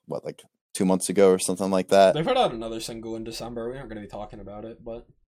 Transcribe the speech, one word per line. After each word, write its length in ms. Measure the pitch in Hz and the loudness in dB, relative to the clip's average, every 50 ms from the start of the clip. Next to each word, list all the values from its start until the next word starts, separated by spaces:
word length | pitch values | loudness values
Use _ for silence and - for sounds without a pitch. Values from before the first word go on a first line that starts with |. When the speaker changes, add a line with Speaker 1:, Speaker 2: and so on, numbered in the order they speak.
| _ | _
Speaker 1:
what, 180 | - 73 69 - | -10 -10 -10 -10
like, 160 | 78 76 - - _ _ _ _ _ - | -10 -14 -14 -18 _ _ _ _ _ -4
two 120 | - 98 | 0 2
months 240 | 92 95 92 - - | 2 2 2 0 0
ago 200 | 90 101 98 95 | 4 6 6 8
or 80 | 92 | 6
something 320 | 92 - - 90 90 98 95 | 6 2 -2 -4 -4 -2 0
like 200 | 95 92 90 - | 0 0 2 4
that. 260 | 98 98 98 95 - | 6 8 8 8 6
Speaker 2:
They 80 | 151 165 | 4 0
put 140 | 269 254 | 0 0
out 140 | 262 220 170 | 2 0 0
another 280 | 123 113 113 113 117 117 | -2 -6 -8 -8 -8 -8
single 360 | - - 117 113 110 113 113 | -10 -10 -10 -10 -10 -10 -8
in 80 | 113 110 | -8 -10
December. 460 | 117 113 - 113 120 120 117 113 123 | -10 -10 -10 -10 -10 -8 -8 -8 -8
We 80 | 131 | -8
aren't 120 | 139 135 113 | -10 -12 -12
gonna 120 | 110 104 | -12 -14
be 60 | 101 | -14
talking 320 | 95 - 101 104 - 123 104 | -12 -12 -12 -12 -12 -14 -16
about 260 | 98 101 101 104 110 | -14 -14 -14 -12 -12
it, 180 | 113 113 - 117 | -14 -14 -14 -14
but 220 | 117 113 120 - _ _ _ _ | -14 -14 -14 -14 _ _ _ _